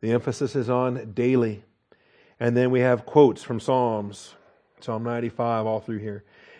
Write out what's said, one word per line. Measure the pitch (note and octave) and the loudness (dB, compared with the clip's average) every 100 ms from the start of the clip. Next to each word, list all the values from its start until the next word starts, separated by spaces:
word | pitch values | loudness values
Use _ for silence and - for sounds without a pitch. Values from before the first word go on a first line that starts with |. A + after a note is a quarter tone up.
the | A2 | -2
emphasis | A#2 B2+ A#2+ C#3+ C#3+ | 0 0 -4 -4 -2
is | A#2 | 0
on | B2 B2+ A#2+ A2 | 0 0 -4 -8
daily. | G2+ B2 C3 A2+ G#2 - _ _ _ _ _ _ - | -2 2 2 2 -4 -14 _ _ _ _ _ _ -6
And | A#2+ A#2+ | 0 2
then | B2+ | 2
we | B2+ | 4
have | B2+ B2 - | 2 2 2
quotes | D3+ C#3 G#2 | 6 6 6
from | - A#2 | -6 -6
Psalms, | - C3 A#2+ G#2+ G2+ G2+ - - _ _ _ _ | -2 0 0 -2 -6 -12 -20 -20 _ _ _ _
Psalm | - A2+ | -10 -6
ninety-five, | A#2 A#2+ A#2 - A#2+ A2+ A2 | -4 -4 -6 -4 -2 -2 -2
all | A2 | -4
through | G#2+ A2 | -4 -8
here. | G#2+ G2+ - - - - | -8 -12 -14 -20 -20 -20